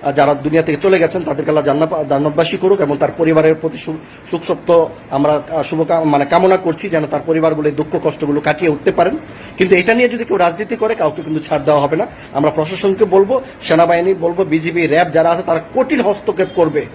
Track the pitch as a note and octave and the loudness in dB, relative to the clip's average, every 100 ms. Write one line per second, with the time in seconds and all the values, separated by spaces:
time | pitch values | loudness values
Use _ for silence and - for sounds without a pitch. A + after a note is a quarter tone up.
0 | C#3+ C#3 C#3 C#3 D3+ D#3+ D#3+ D3 G3 F3+ | -2 2 2 2 0 0 0 0 2 2
1 | E3 F#3 D#3 C#3+ D3+ D#3 C#3+ C#3 D#3+ E3 | 2 -2 -4 -4 0 0 2 0 0 -2
2 | D3 C#3 D3+ D3+ D#3+ - F#3+ G3+ C#3+ D3 | -2 0 0 0 -2 0 0 2 0 0
3 | D3 - D#3+ D#3 D#3 D#3+ D#3+ D#3+ E3 D#3 | -2 0 2 4 4 2 -2 -8 -10 -12
4 | - - - E3+ - D#3 - E3+ D#3+ - | -14 -20 -8 -8 -4 -4 2 2 2 -6
5 | - C#3 D3 D3 - D#3+ - D#3+ D#3+ E3 | -6 0 0 0 -2 -6 -4 -2 0 0
6 | D#3+ C#3+ C#3 F3 F#3+ F#3 F3+ D#3 G3+ D#3+ | 2 0 2 2 4 2 0 -4 -2 -2
7 | D3 D3 D#3+ D#3+ D#3+ D3+ D3+ C#3+ D3+ - | -2 -4 -2 2 2 2 -2 -2 -4 -2
8 | D3+ D3 D3 C#3+ D3+ D3 E3+ D3 - - | -2 -2 -2 0 0 0 0 0 -2 2
9 | - - - - - - F3+ F#3 F3+ A#3+ | 0 -2 -10 -20 -18 -2 4 4 4 2
10 | B3 A#3 A#3 F#3+ E3+ E3 G#3+ A#3 A3 A3 | 2 0 -4 0 0 0 -6 -4 -2 0
11 | D#3 D#3 D#3 D#3 - D3+ C#3+ D3 C#3+ D#3+ | -2 -2 -6 -6 -2 -2 2 2 2 -2
12 | A#3 - - C#3 D3+ D#3 D#3 F#3 G3 F#3+ | -4 -8 -6 0 0 0 -4 -2 -2 2
13 | G3+ F#3+ G3+ C4 - - - E3 E3+ E3+ | 4 4 4 0 -4 -14 0 2 4 2
14 | F#3 F3 E3+ F3 E3 D#3+ E3 E3+ D#3 D#3 | 2 0 -2 -2 0 0 -2 -2 2 2
15 | F3 D#3+ E3 F3 F3+ D#3+ - C4 C4 C#4 | 2 2 2 0 -2 -4 -2 -2 0 0
16 | G#3 G3+ A3 F#3+ F3+ F3+ D#3+ C#3+ A#2 | 0 -2 -4 -2 -2 0 0 0 -6